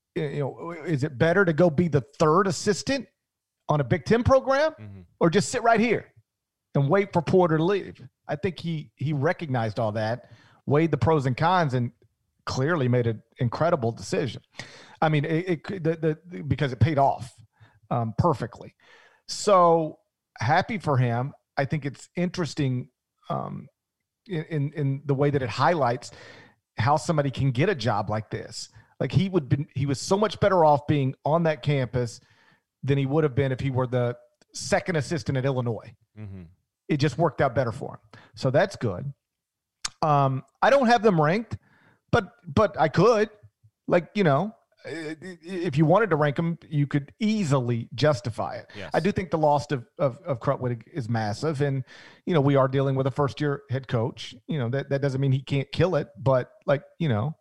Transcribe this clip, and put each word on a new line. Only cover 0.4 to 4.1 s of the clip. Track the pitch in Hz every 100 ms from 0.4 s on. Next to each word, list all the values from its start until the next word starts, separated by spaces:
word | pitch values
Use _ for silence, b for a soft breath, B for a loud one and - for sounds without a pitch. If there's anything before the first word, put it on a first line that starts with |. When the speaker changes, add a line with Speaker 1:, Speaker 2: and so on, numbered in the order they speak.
| 131 113 165
Speaker 1:
is | 170 151 147
it | 151 123
better | 160 175 190
to |
go | 151 180
be | 143 175
the | 143 - -
third | 156 165 196
assistant | 156 208 190 - 269 - _ _ _ _ _ -
on | 151
a |
Big | 123 180
Ten | -